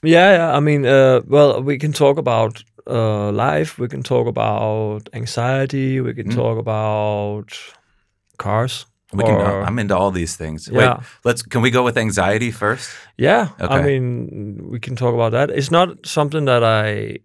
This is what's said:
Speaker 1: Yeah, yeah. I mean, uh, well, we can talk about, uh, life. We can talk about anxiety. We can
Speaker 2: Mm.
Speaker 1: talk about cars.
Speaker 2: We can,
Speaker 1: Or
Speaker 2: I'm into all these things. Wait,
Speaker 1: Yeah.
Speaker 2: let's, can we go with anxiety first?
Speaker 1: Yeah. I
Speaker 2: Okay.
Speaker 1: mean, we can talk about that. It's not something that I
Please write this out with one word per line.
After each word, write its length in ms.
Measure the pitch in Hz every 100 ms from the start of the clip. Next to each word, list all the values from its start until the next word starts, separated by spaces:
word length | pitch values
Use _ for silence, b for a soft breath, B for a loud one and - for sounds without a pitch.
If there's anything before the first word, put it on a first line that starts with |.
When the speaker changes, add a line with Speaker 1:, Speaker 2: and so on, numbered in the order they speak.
Speaker 1:
Yeah, 300 | 156 170 185 185
yeah. 200 | 165 143
I 20 |
mean, 260 | 147 147 131
uh, 360 | 135 131 131 -
well, 340 | 139 147 113
we 140 | 135 139
can 120 | 151
talk 260 | 147 143 143
about, 460 | 131 113 110 110 - _ -
uh, 440 | 113 113 107 104
life. 480 | 104 123 151 156 -
We 80 | 123
can 160 | 139
talk 240 | 127 123 117
about 840 | - 110 107 110 107 107 107 104
anxiety. 880 | 117 117 - 120 135 135 135 135 131
We 120 | 123
can 140 | 120 113
Speaker 2:
Mm. 60 | 120
Speaker 1:
talk 220 | 117 113
about 1000 | 110 107 110 107 104 104 104 104 104 - - - _ _ _ _ _ _
cars. 480 | 98 107 123 - - _ _
Speaker 2:
We 100 | 98
can, 100 | 113 107
Speaker 1:
Or 260 | 98 98
Speaker 2:
I'm 160 | 101 117
into 160 | 104 95
all 160 | 98
these 240 | 95 85 -
things. 340 | 80 78 -
Wait, 140 | 117
Speaker 1:
Yeah. 160 | 123 120 B B
Speaker 2:
let's, 180 | 120 120
can 180 | - 123
we 80 | 123
go 120 | 120
with 140 | 123 120
anxiety 540 | 110 101 92 107 117
first? 380 | 110 104 127 B B B -
Speaker 1:
Yeah. 320 | 127 220 190 -
I 40 | 127
Speaker 2:
Okay. 180 | 135 143 135
Speaker 1:
mean, 680 | 127 120 120 - 104 101 -
we 80 | 120
can 160 | 110 123
talk 180 | 123
about 180 | 117 117
that. 180 | 117 143
It's 180 | - 139
not 180 | 165 180 - -
something 400 | - 147 156 143
that 180 | 123
I 560 | 113 110 107 104 107 -